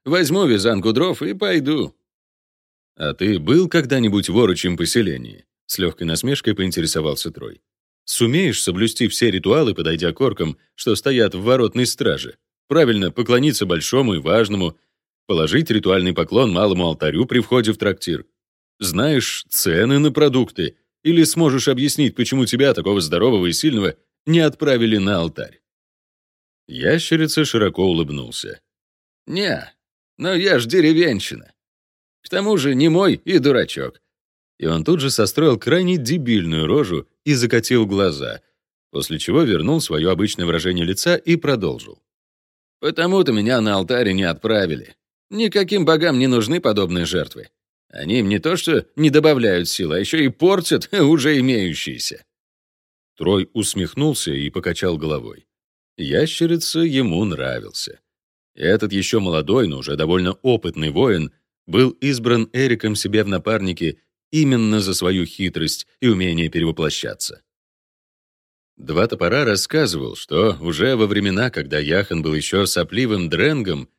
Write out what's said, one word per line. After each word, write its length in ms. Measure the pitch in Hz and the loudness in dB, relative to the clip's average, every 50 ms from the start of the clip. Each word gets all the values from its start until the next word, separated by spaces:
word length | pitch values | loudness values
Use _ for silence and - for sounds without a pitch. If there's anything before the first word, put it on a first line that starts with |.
| _ | _
Возьму 400 | 135 160 185 180 131 170 196 196 | -2 0 0 0 2 2 2 2
вязанку 480 | 143 113 101 95 117 110 98 87 113 110 | 2 2 2 2 0 0 0 0 0 0
дров 280 | 127 170 185 - - | 0 0 0 -2 -4
и 120 | 143 180 202 | -6 -6 -6
пойду». 600 | 190 214 202 180 156 135 139 156 143 95 - - _ _ _ _ _ _ _ _ _ _ _ _ _ _ _ _ _ _ _ _ | -4 -4 -2 0 0 0 0 -2 -2 -4 -6 -8 _ _ _ _ _ _ _ _ _ _ _ _ _ _ _ _ _ _ _ _
«А 180 | _ 80 73 71 | _ -8 -8 -4
ты 260 | - 92 104 104 87 | -2 -2 -2 -2 -2
был 280 | 76 82 127 170 185 165 | 0 2 4 4 4 4
когда-нибудь 600 | - 170 147 120 135 127 117 107 98 101 90 - | 0 -2 0 0 0 0 2 2 0 0 -2 0
в 80 | 87 113 | 2 4
орочьем 400 | 123 98 90 85 - 90 87 78 | 4 4 2 0 -2 -4 -2 -2
поселении?» 680 | 85 80 - 117 110 92 71 64 60 55 50 50 _ _ _ _ _ | -2 0 0 0 0 0 -2 -6 -10 -14 -18 -20 _ _ _ _ _
С 140 | - - - | -10 -6 -4
лёгкой 260 | 92 85 - - 87 | -4 -4 -4 -4 -6
насмешкой 480 | 82 80 80 - 127 143 135 - 165 - | -4 -4 -2 -2 -2 -2 -2 -2 -2 -2
поинтересовался 760 | - 92 92 85 90 80 78 - 80 78 78 71 - - 85 | 0 -2 -2 -2 -2 -4 -2 -2 -2 -2 -2 -4 -4 -6 -10
Трой. 300 | 80 73 - 55 - - _ _ _ _ _ _ _ _ _ | -10 -12 -14 -16 -16 -20 _ _ _ _ _ _ _ _ _
«Сумеешь 560 | - - - 120 113 131 170 196 156 107 - | -10 -2 0 0 2 2 2 2 0 0 -2
соблюсти 460 | - 95 87 92 113 113 - - 123 107 | -2 -4 -2 0 -2 -2 0 -2 -2 -2
все 240 | - - 123 113 | 0 0 0 0
ритуалы, 420 | 92 92 80 - 117 156 147 113 92 | 0 0 0 2 2 2 2 0 -2
подойдя 380 | - 82 80 82 82 90 85 | -2 -4 -4 -2 -2 -2 -4
к 100 | 80 - | -2 0
оркам, 360 | 135 127 101 - 85 80 73 - _ _ _ | -2 -2 -2 -2 -4 -6 -6 -8 _ _ _
что 200 | - - 123 104 | -8 -4 -2 -2
стоят 380 | - - 139 135 123 110 95 - | -2 -2 -2 0 2 2 0 0
в 80 | 90 | -2
воротной 460 | 98 117 127 127 117 104 - 120 123 113 | 0 2 2 2 2 0 0 0 -2 -2
страже? 480 | - - - 104 73 69 - - - - _ _ _ _ _ _ | -2 -2 -2 -2 -2 -2 -6 -12 -16 -20 _ _ _ _ _ _
Правильно 440 | 143 165 156 120 110 101 95 85 | 2 4 4 4 4 2 0 -2
поклониться 540 | - - 117 117 120 123 139 151 135 - 101 | -2 -4 0 2 2 2 2 2 0 0 -2
большому 500 | 90 87 82 - - - 131 135 117 95 | -2 -2 -2 -2 0 0 0 2 2 0
и 40 | 80 | -2
важному, 580 | 67 78 92 113 113 98 104 98 90 82 - - _ _ _ _ _ _ _ _ _ | 0 2 2 2 2 2 0 -2 -2 -4 -4 -8 _ _ _ _ _ _ _ _ _
положить 460 | - 101 82 78 76 90 143 165 - | -2 0 0 0 0 0 0 0 0
ритуальный 420 | 107 107 - 95 95 95 90 90 85 | -2 0 2 2 2 2 2 0 -2
поклон 380 | 85 85 - - 117 - 110 | -2 -4 0 2 2 2 2
малому 340 | 90 87 107 104 92 90 90 | 2 2 2 2 2 2 0
алтарю 400 | 85 80 - 80 78 73 82 - | 0 0 -2 -2 -2 0 0 -2
при 140 | - - 123 | 0 0 -2
входе 320 | 110 - 123 127 110 107 | 0 2 2 2 2 2
в 60 | 110 - | -2 0
трактир? 480 | 104 104 92 - - 90 80 69 - - _ _ _ _ _ _ _ _ _ _ | -2 -2 -2 -4 -6 -6 -6 -6 -8 -14 _ _ _ _ _ _ _ _ _ _
Знаешь 680 | 104 92 80 90 127 156 151 127 - - - - - - | -8 -4 -2 0 0 2 2 0 0 -2 -6 -10 -10 -6
цены 480 | - - - 95 80 85 107 123 139 143 | -6 -2 0 0 2 2 2 4 4 4
на 120 | 151 151 | 4 2
продукты? 640 | 117 151 151 143 123 131 117 - - - 85 - - _ _ _ _ _ _ | 4 4 2 4 4 2 0 0 -2 -6 -6 -6 -6 _ _ _ _ _ _
Или 200 | 151 170 165 160 | 2 4 4 4
сможешь 440 | 151 - 165 165 147 131 131 - 147 | 4 4 2 2 4 4 2 2 0
объяснить, 480 | 131 123 139 143 - - 147 113 - | 0 0 0 -2 0 2 0 0 0
почему 300 | - 120 - 135 135 123 | 0 -2 0 2 0 0
тебя, 280 | - - 120 139 139 - | 0 2 2 4 4 2
такого 280 | 85 80 95 101 98 | 2 0 0 0 0
здорового 460 | 85 76 87 87 104 131 123 98 87 87 | 0 0 0 2 2 4 4 2 2 0
и 60 | 82 | 0
сильного, 420 | - - 156 135 107 95 85 - - _ _ _ _ _ | 0 0 0 0 2 0 -2 -2 -4 _ _ _ _ _
не 140 | 151 160 170 | 0 2 4
отправили 580 | 160 147 - - - 143 131 120 117 113 110 104 | 4 2 0 0 0 0 2 2 2 2 2 2
на 200 | 95 98 104 87 | 2 0 0 0
алтарь?» 440 | 85 82 - - 57 - - _ _ _ _ _ _ _ _ _ _ _ _ _ _ _ _ _ _ _ _ _ _ - | -2 -4 -6 -10 -14 -14 -16 _ _ _ _ _ _ _ _ _ _ _ _ _ _ _ _ _ _ _ _ _ _ -18
Ящерица 760 | - 123 - 90 147 170 - - 165 160 156 151 - - 113 | -12 -4 0 2 2 2 2 0 0 0 0 0 0 0 0
широко 400 | - - 113 107 92 82 - 92 | 0 2 2 2 2 2 0 0
улыбнулся. 760 | 95 85 80 82 71 73 71 62 58 58 - - 50 - - _ _ _ _ _ _ _ _ _ _ _ _ _ - | 2 2 2 0 -2 -4 -8 -10 -10 -12 -12 -12 -12 -14 -16 _ _ _ _ _ _ _ _ _ _ _ _ _ -8
«Не, 460 | 151 190 208 185 110 - - - _ _ _ _ _ _ _ _ _ - | -6 -4 -2 -2 -4 -4 -6 -14 _ _ _ _ _ _ _ _ _ -6
но 160 | 131 180 190 | -4 -2 0
я 260 | 170 196 196 180 123 | 0 2 2 2 2
ж 60 | 117 | 2
деревенщина. 880 | 117 135 185 151 156 160 160 175 156 117 92 - - - 55 - - _ _ _ _ _ _ _ _ _ _ _ _ _ _ | 2 2 4 4 6 4 4 4 2 0 -2 -4 -8 -12 -14 -18 -20 _ _ _ _ _ _ _ _ _ _ _ _ _ _
К 80 | _ - | _ -4
тому 280 | 180 185 196 214 214 175 | -4 -2 0 2 0 2
же 160 | 131 143 135 | 2 2 2
немой 420 | 127 147 165 156 175 196 180 110 | 4 4 4 4 4 4 4 2
и 240 | - - - 190 156 | 0 -2 0 0 2
дурачок». 640 | 127 143 135 117 82 - - - 67 62 - _ _ _ _ _ _ _ _ _ _ _ _ _ | 4 4 2 2 0 -2 -4 -8 -8 -10 -10 _ _ _ _ _ _ _ _ _ _ _ _ _
И 60 | - | -4
он 200 | 80 82 82 80 | -2 -2 0 2
тут 160 | - 175 170 | 2 0 0
же 80 | 135 139 | 0 -2
состроил 480 | - - 107 98 - - 160 156 123 - | 0 0 0 0 2 2 4 4 2 2
крайне 380 | - - 156 180 185 180 185 170 | 2 0 0 2 2 0 0 -2
дебильную 720 | 123 110 147 170 131 120 113 101 85 82 80 78 80 78 | -2 -2 -4 -2 0 0 0 0 0 0 -2 -2 0 0
рожу 420 | 104 147 135 92 87 73 - - _ _ _ | 2 0 0 0 -4 -6 -8 -10 _ _ _
и 80 | 151 143 | -2 0
закатил 520 | 123 120 113 123 120 113 - 127 120 113 | 0 0 2 0 0 0 2 2 2 2
глаза, 560 | 98 98 98 98 90 76 69 65 57 52 - - _ _ _ _ _ _ _ _ _ | 2 0 0 0 0 -2 -4 -8 -10 -12 -14 -16 _ _ _ _ _ _ _ _ _
после 280 | - 73 71 - 78 76 | -8 -8 -6 -6 -6 -6
чего 220 | - - - 151 | -4 0 2 2
вернул 400 | 170 120 98 80 78 95 156 165 | 2 2 2 0 0 0 0 0
своё 300 | - - 82 76 80 90 | -2 -2 -2 -2 0 0
обычное 340 | 92 82 104 104 - - 90 | 0 0 0 -2 -2 -4 -2
выражение 400 | 85 82 82 78 92 92 87 85 | -2 -2 0 0 -2 -2 0 -2
лица 320 | 87 95 - - 175 175 - | -2 -2 -2 0 0 0 0
и 180 | - 165 170 | 0 0 -2
продолжил. 680 | 165 - 147 135 113 92 76 60 - - - - - _ _ _ _ _ _ _ _ _ _ _ _ _ _ _ _ | 0 0 -2 -2 0 -2 -4 -6 -6 -10 -18 -20 -20 _ _ _ _ _ _ _ _ _ _ _ _ _ _ _ _
«Потому-то 540 | - 151 160 165 165 180 190 196 170 139 117 | -6 -4 -2 -2 0 0 2 2 2 2 2
меня 260 | 107 104 117 131 123 | 0 2 2 2 2
на 160 | 110 107 101 | 2 2 2
алтарь 380 | 98 95 85 127 123 123 101 92 | 0 0 0 0 0 2 0 0
не 100 | 98 98 | 0 0
отправили. 720 | 85 82 - - 110 113 104 95 85 76 62 52 - - _ _ _ _ _ _ _ | -2 -2 -2 -2 0 0 2 2 0 -2 -6 -8 -14 -20 _ _ _ _ _ _ _
Никаким 540 | 202 208 226 208 - 202 190 170 208 196 165 | -4 -2 -2 0 0 0 0 0 0 0 2
богам 340 | 156 160 156 165 170 135 123 | 2 2 4 2 2 2 2
не 100 | 131 131 | 2 4
нужны 340 | 123 117 107 110 160 175 | 4 2 2 2 -2 0
подобные 440 | - 127 107 101 98 85 87 87 85 | 0 0 2 2 0 0 0 -2 -2
жертвы. 440 | 80 92 87 - - - - - - _ _ _ _ _ _ _ _ - | -2 -2 -4 -4 -6 -10 -16 -20 -20 _ _ _ _ _ _ _ _ -16
Они 260 | - 76 82 110 127 | -12 -6 -2 0 0
им 80 | 107 95 | 0 0
не 120 | 104 98 | 0 0
то 180 | - 160 185 170 | 0 -2 -2 -2
что 300 | - - 156 120 - - _ | -2 0 0 0 0 -2 _
не 160 | - 156 151 | 2 2 4
добавляют 580 | 135 151 151 156 147 131 117 104 92 87 87 - | 6 6 6 6 4 4 2 2 2 2 0 -2
сил, 220 | - - 95 78 | -4 -4 -4 -2
а 80 | 78 90 | -2 -2
ещё 180 | 101 - - 160 | -2 -2 0 0
и 120 | 147 131 | 0 0
портят 640 | - - 156 180 196 190 170 - 156 123 - - - | 0 2 2 2 2 2 0 0 -2 -2 -2 -2 0
<laughs> 60 | 202 | 2
уже 400 | 156 143 165 156 123 156 151 135 | 4 4 4 4 4 2 2 2
имеющиеся». 840 | 123 131 127 110 95 87 76 - - - 65 60 - - - - - _ _ _ _ _ _ _ _ _ _ _ _ _ _ _ _ _ _ | 2 2 2 0 0 -2 -4 -6 -8 -10 -10 -8 -10 -10 -10 -12 -18 _ _ _ _ _ _ _ _ _ _ _ _ _ _ _ _ _ _
Трой 340 | _ - 90 101 196 - - _ | _ -8 -4 -4 -4 -4 -4 _
усмехнулся 800 | 113 101 - - 98 87 78 - - 143 156 131 - - 82 71 | -6 -6 -4 -4 -6 -6 -6 -4 -4 -2 -2 -2 -4 -6 -6 -6
и 160 | 69 71 73 | -6 -6 -8
покачал 480 | - 92 87 90 85 - 98 90 85 76 | -8 -6 -6 -6 -6 -4 -4 -4 -4 -4
головой. 480 | 78 80 76 69 58 55 - - _ _ _ _ _ _ _ _ _ _ _ - | -4 -6 -6 -6 -8 -12 -18 -20 _ _ _ _ _ _ _ _ _ _ _ -12
Ящерица 840 | - - 143 - 151 160 - - 165 165 170 165 165 - - 165 | -6 -2 0 0 0 -2 -2 -2 -2 0 0 -2 -4 -4 -2 -2
ему 440 | 165 165 135 135 127 101 80 87 110 | -2 0 0 0 0 0 0 -2 -2
нравился. 760 | 101 82 67 64 65 62 58 52 50 - - - - - - _ _ _ _ _ _ _ _ _ _ _ | -2 -4 -4 -6 -6 -6 -8 -10 -12 -12 -12 -12 -12 -14 -18 _ _ _ _ _ _ _ _ _ _ _
Этот 360 | - - 85 101 107 107 101 | -4 0 2 2 2 0 -2
ещё 280 | 98 98 92 - - 113 | -2 -4 -2 0 0 0
молодой, 480 | 98 90 82 78 73 73 104 131 117 87 | 0 0 0 -2 0 2 2 2 2 0
но 100 | 71 65 | -2 -6
уже 180 | 64 - 71 | -6 -6 -4
довольно 380 | 73 78 80 90 92 90 90 92 - | -2 0 0 2 2 0 0 -4 -2
опытный 480 | - 131 120 110 - 87 80 78 78 78 | 0 0 0 0 -2 -6 -6 -4 -4 -2
воин 420 | 71 85 131 127 98 85 76 71 - _ _ _ _ _ _ - | 0 2 2 2 2 0 -2 -4 -8 _ _ _ _ _ _ -2
был 240 | 82 117 131 127 | 2 2 2 2
избран 580 | - - 131 143 135 120 113 120 120 113 110 110 | 2 -2 -2 -2 -2 -2 0 0 2 2 0 -2
Эриком 440 | - 127 135 127 117 107 - 110 104 | -2 -2 0 0 0 -2 -2 -4 -4
себе 280 | - - 98 104 107 104 | -2 -4 -2 0 0 0
в 40 | 101 | 0
напарники 720 | 98 87 - 107 113 107 95 92 85 - 85 78 73 - _ _ _ _ _ _ | -2 -4 -2 -2 -2 -2 -2 -4 -4 -2 -4 -4 -4 -6 _ _ _ _ _ _
именно 480 | - 156 156 139 131 117 113 107 107 107 | 0 2 2 4 4 2 2 2 2 0
за 160 | 95 95 90 | 0 -2 -2
свою 300 | - 92 90 95 92 85 | -2 0 0 0 0 -2
хитрость 600 | 80 - - 95 80 - 80 80 78 - - - - _ _ | -4 -4 -6 -6 -4 -4 -4 -4 -4 -4 -6 -10 -16 _ _
и 60 | 131 120 | 0 2
умение 420 | 107 90 92 90 82 82 82 78 | 2 2 0 0 0 -2 -2 -2
перевоплощаться. 920 | - 85 82 82 80 - 80 76 - - - 57 50 - - - - - _ _ _ _ _ _ _ _ _ _ _ _ _ _ _ _ _ _ _ _ _ _ _ _ _ _ _ | -2 -2 -2 -2 -2 -2 -4 -4 -4 -6 -8 -10 -10 -10 -10 -10 -10 -14 _ _ _ _ _ _ _ _ _ _ _ _ _ _ _ _ _ _ _ _ _ _ _ _ _ _ _
Два 300 | _ 71 65 76 82 104 | _ -10 -4 0 0 0
топора 400 | 117 - - 90 87 107 139 147 | 0 0 -2 0 0 2 2 2
рассказывал, 720 | 117 104 92 - - - 156 147 98 85 76 65 57 50 | 2 0 0 -2 -2 0 0 0 0 -2 -4 -6 -8 -10
что 420 | - - - 71 82 104 110 90 73 | -12 -10 -2 0 2 2 2 2 0
уже 360 | 78 85 82 73 107 131 135 | -4 -6 -2 0 0 2 4
во 100 | 113 110 | 2 2
времена, 460 | 101 101 104 101 101 92 101 123 123 | 2 2 0 0 0 0 0 0 -2
когда 260 | - - 76 71 78 76 | -2 -6 -6 -4 -4 -4
Яхан 460 | 76 71 80 95 101 - 90 82 76 | -2 0 0 0 0 -2 -4 -4 -2
был 100 | 80 78 | -2 -2
ещё 320 | 78 73 - - 98 101 | -2 -4 -2 -2 0 0
сопливым 640 | 92 - 90 85 - 95 110 131 117 107 95 87 82 | 0 0 -2 -4 -2 -2 -2 -2 0 0 -2 -2 -2
дрэнгом, 580 | 78 80 107 147 156 139 110 95 82 69 64 - _ | -2 0 0 0 0 0 -2 -4 -6 -6 -8 -12 _